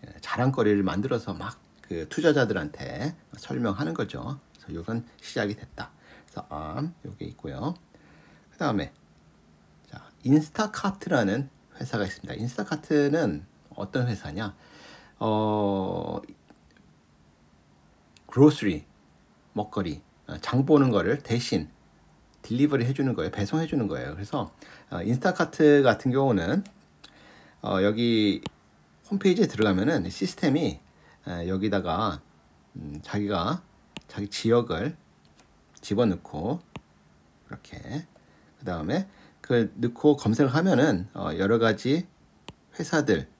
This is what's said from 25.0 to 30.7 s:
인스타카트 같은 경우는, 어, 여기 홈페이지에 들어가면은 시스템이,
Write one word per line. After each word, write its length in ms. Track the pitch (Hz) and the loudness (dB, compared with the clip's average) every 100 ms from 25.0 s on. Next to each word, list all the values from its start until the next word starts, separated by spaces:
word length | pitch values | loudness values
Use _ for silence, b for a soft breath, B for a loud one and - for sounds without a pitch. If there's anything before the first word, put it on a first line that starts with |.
인스타카트 800 | 90 131 185 180 160 - 151 147 | -2 0 0 0 -4 4 8 8
같은 280 | 135 107 131 | 6 4 2
경우는, 540 | 127 135 104 82 165 196 - _ _ - B B B B B | 2 4 2 2 0 -2 -14 _ _ -20 B B B B B
어, 200 | 107 95 | -4 2
여기 580 | 101 107 120 113 104 95 - _ _ _ _ _ - | 2 2 2 4 4 2 -4 _ _ _ _ _ -6
홈페이지에 360 | 202 196 185 175 | 2 2 4 2
들어가면은 640 | - 107 95 110 156 90 | 2 2 4 2 0 -2
시스템이, 720 | - - - 151 143 147 | -4 -6 -2 0 2 0